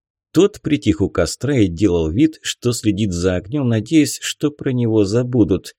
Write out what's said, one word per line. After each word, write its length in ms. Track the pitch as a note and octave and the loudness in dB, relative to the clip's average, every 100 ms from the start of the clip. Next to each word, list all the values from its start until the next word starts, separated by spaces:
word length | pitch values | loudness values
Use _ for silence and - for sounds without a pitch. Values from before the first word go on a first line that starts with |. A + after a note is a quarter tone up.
| _ _ _ | _ _ _
Тот 280 | - G3+ - | 2 2 0
притих 400 | - D3 A2 F#2+ | -4 -2 0 0
у 100 | F#2+ | -2
костра 480 | - D#2+ - B2+ C#3+ | -2 -2 -4 -2 0
и 100 | G2 | 0
делал 420 | E2 G2+ F2 D#2+ | 2 0 0 0
вид, 280 | F2+ D#3+ - | 2 0 0
что 300 | - - A#2+ | -10 -6 -4
следит 400 | A#2+ A2 G2+ G#2+ | -2 -2 -2 -2
за 240 | E2+ F2+ F2+ | 0 0 -2
огнем, 320 | F#2 D3 B2+ | -4 -4 0
надеясь, 500 | A2+ G#2 D#3+ C#3 - | -2 2 2 2 -2
что 300 | - - D3+ | -10 -4 -4
про 200 | - C#3+ | -4 -4
него 340 | B2+ A#2+ A2 | -2 2 2
забудут. 680 | G2 A2+ B2 B2 F#2 F2+ - | 2 0 0 2 2 0 -4